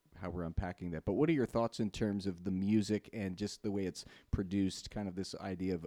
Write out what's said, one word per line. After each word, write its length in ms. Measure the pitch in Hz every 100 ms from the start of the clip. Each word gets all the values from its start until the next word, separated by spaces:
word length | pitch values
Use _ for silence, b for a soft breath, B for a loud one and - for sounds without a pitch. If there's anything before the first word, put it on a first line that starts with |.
| _ -
how 120 | 92
we're 120 | 87
unpacking 460 | 85 - 92 - 90
that. 140 | 80 -
But 80 |
what 160 | 101 156
are 40 |
your 120 | 151 113
thoughts 340 | 117 113 -
in 120 | 107
terms 340 | - 107 101 95
of 160 | 87
the 80 | 92
music 560 | 92 98 107 101 104 -
and 240 | 117 98 87
just 240 | 104 -
the 80 | 107
way 140 | 101 92
it's 180 | - - B B
produced, 580 | - 92 101 95 - -
kind 180 | 110 101
of 80 | 90
this 200 | 92 -
idea 360 | 101 90 92
of 100 | 87